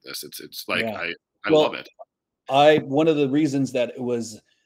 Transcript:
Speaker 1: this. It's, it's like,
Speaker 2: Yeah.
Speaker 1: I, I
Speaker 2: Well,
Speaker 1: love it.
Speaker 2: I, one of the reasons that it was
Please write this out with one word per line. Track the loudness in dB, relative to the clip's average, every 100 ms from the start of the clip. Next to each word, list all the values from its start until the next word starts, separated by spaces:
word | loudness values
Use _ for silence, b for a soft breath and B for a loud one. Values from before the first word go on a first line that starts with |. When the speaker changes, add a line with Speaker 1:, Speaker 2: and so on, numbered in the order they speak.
Speaker 1:
this. | -16 -14
It's, | -14 -16
it's | -16 -14 -6
like, | -4
Speaker 2:
Yeah. | -4 -6
Speaker 1:
I, | -10 -10 _ _
I | 2
Speaker 2:
Well, | 2
Speaker 1:
love | 2
it. | -2 -14 _ -20 _ _ _ -2
Speaker 2:
I, | 4 6 6
one | 2 0 2
of | 2
the | 0
reasons | 0 0 0 -2
that | -2 -4
it | -4
was | -4 -4 -6 -14 _ _